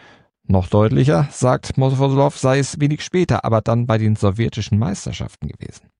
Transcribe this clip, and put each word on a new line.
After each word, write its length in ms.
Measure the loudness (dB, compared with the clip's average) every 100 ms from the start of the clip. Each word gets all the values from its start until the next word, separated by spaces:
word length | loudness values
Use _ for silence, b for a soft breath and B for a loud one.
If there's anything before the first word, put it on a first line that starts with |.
| b b b _
Noch 240 | 0 0 2
deutlicher, 640 | 2 4 2 2 2 0
sagt 460 | 0 0 0 -2 -2
Mosolow, 540 | 0 2 2 2 0
sei 240 | 0 0 0
es 220 | -2 -2
wenig 240 | -2 -2
später, 400 | -2 -2 0 0
aber 160 | 0 0
dann 260 | 0 0 0
bei 120 | 0
den 180 | 2 2
sowjetischen 640 | 0 0 -4 -4 -2 0
Meisterschaften 680 | 0 -4 -8 -10 -12 -12 -14
gewesen. 420 | -12 -18 -20 _